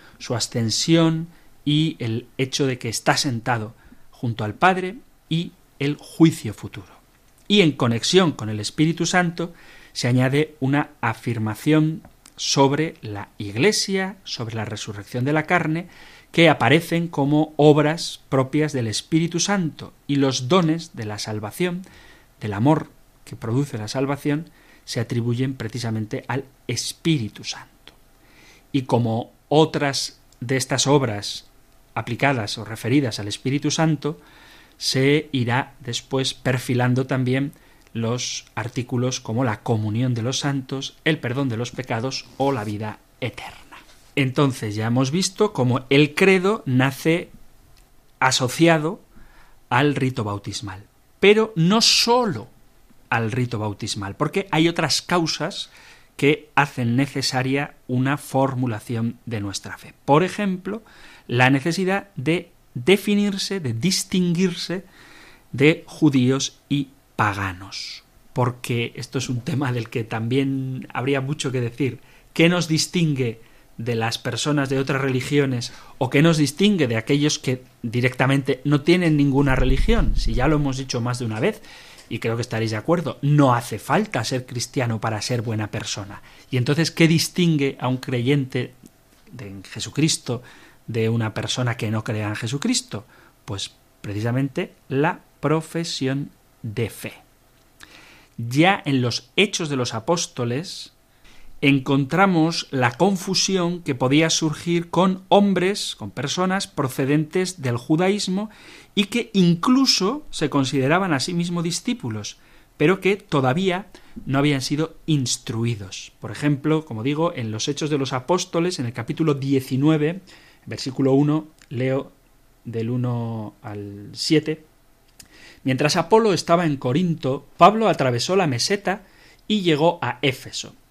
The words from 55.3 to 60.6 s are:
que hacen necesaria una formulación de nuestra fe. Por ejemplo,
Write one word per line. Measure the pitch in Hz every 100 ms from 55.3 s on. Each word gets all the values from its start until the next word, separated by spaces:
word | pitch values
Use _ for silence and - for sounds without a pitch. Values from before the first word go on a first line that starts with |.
| - 156 - - - - - _ -
que | 143 151 - -
hacen | 143 - 120 120
necesaria | 139 139 127 131 131 135 147 - -
una | 127 131 143
formulación | - 131 135 127 127 107 - 117 117 -
de | - 113
nuestra | 101 95 95 92
fe. | - -
Por | - 147
ejemplo, | 180 185 202 185